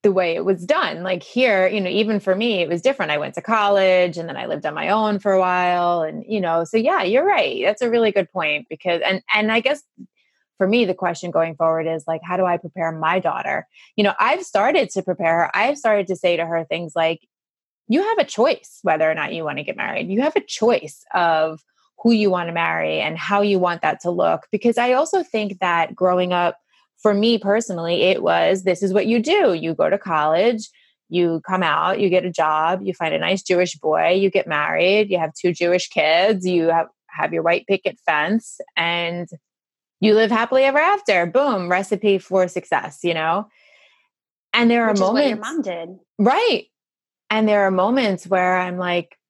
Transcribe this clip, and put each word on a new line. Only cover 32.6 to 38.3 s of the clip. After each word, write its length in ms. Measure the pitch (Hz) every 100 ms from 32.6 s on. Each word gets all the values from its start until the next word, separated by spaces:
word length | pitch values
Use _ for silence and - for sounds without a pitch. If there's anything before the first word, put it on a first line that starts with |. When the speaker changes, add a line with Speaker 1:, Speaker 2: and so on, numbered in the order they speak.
| 160 185
Speaker 1:
you 100 | 196 175
find 180 | 160
a 60 | 156
nice 240 | 165 190
Jewish 320 | - 180 175 -
boy, 380 | 160 160 160
you 180 | 185 196
get 160 | 190 -
married, 640 | 147 151 160 175 208 208
you 80 | 180
have 120 | 160 -
two 180 | 180
Jewish 360 | 165 175 180 -
kids, 580 | - 151 165 202 202 180
you 220 | 175 165
have, 180 | 165 160 _ _
have 220 | 151 156
your 100 | 165
white 240 | 165 175 -
picket 320 | 196 180 131
fence, 560 | - 151 156